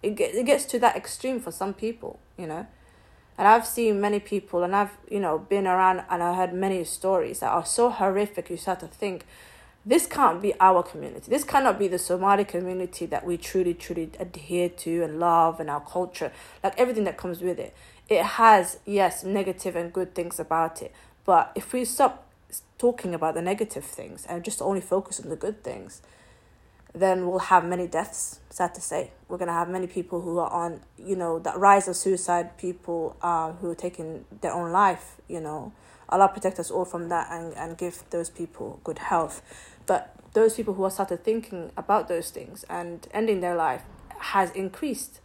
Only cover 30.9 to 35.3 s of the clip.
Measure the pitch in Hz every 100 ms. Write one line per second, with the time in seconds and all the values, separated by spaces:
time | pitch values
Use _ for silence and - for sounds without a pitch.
30.9 | - - 185 170 165 175 - 196 196 190
31.9 | 180 196 185 - 175 170 - 180 180 -
32.9 | 170 160 - 175 165 160 175 180 165 180
33.9 | 175 160 160 - - 165 175 170 175 190
34.9 | 175 - - _